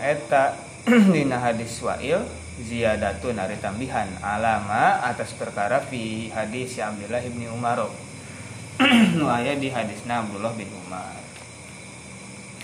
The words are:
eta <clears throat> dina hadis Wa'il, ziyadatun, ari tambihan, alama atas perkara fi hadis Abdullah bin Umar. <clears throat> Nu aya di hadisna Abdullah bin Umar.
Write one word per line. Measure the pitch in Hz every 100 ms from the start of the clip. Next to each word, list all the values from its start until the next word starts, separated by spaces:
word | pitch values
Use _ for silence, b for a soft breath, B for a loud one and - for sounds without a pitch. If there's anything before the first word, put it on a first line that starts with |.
eta | 139 151 - 143 139 - - -
<clears throat> | - 240 190
dina | 160 135 123
hadis | 123 113 113 -
Wa'il, | 113 - 123 185 - - - -
ziyadatun, | 113 117 113 107 104 98 127 110
ari | 95 104
tambihan, | 104 104 131 127 101 90 98
alama | 104 113 107 101 110 170 - 123
atas | 117 117 -
perkara | 113 107 101 135 135
fi | 127 110 110 113
hadis | 110 107 123 123 123
Abdullah | 107 104 104 120
bin | 123 120 117
Umar. | 113 120 120 101 - - B B B B B - -
<clears throat> | 269 240 196 165
Nu | 139
aya | 120 127
di | 139 135
hadisna | 123 107 101 120 117 107
Abdullah | 101 113 113
bin | 98
Umar. | 98 90 92 95 95 - - - - - - - - - - - - - B